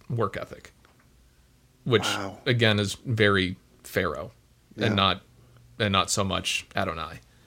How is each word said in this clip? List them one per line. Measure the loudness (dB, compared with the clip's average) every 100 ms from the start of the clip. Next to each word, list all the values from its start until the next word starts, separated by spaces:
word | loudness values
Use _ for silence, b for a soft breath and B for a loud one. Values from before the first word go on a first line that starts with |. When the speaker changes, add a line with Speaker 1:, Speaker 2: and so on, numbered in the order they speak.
| -6
Speaker 1:
work | -2 -2 -4
ethic, | -12 -14 -20 _ _ _ _ _ _ _ _ _ _ _
which, | 0 2
Speaker 2:
Wow. | 2 -4 -6 -6 0
Speaker 1:
again, | 2 4 4
is | 0 -4
very | -4 2 4 4 2 -4 _ _
Pharaoh | -8 -2 -2 -4 -10 -16 _ _ _ -4
and |
Speaker 2:
Yeah. | -2
Speaker 1:
not, | 2 2 0 -6 _ -20 -20 -14 -4
and | 0
not | 2 2
so | 0
much | 0 -2 -2 -6 -4 -4
Adonai. | -4 -4 -8 -12 _ b